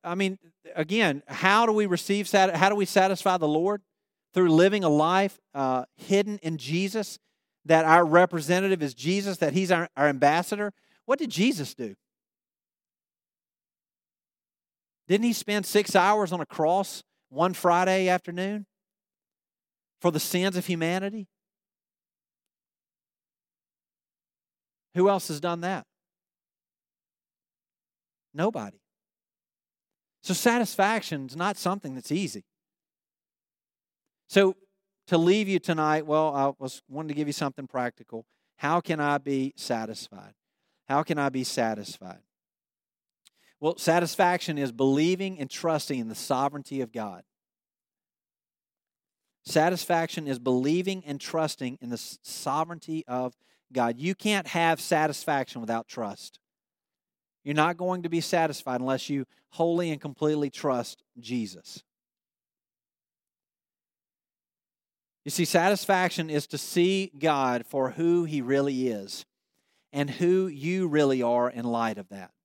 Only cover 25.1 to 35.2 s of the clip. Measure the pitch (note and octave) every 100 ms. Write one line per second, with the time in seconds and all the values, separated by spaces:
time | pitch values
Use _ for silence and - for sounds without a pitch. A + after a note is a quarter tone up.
25.1 | G3 - D3+ F3 E3+ F3 F3+ - _ _
26.1 | _ _ _ _ _ _ _ _ _ _
27.1 | _ _ _ _ _ _ _ _ _ _
28.1 | _ _ C#3+ G3 A3 G2+ _ _ _ _
29.1 | _ _ _ _ _ _ _ _ _ _
30.1 | _ - F#3 A#3+ A#3+ A3+ - G3 A3 -
31.1 | D3+ C3 C#3+ F#3+ G3+ F3+ G3 D#3 C3 -
32.1 | E3+ F3 G2+ _ _ _ _ _ _ _
33.1 | _ _ _ _ _ _ _ _ _ _
34.1 | _ _ G3 G3 F#3+ _ _ _ _ -
35.1 | F3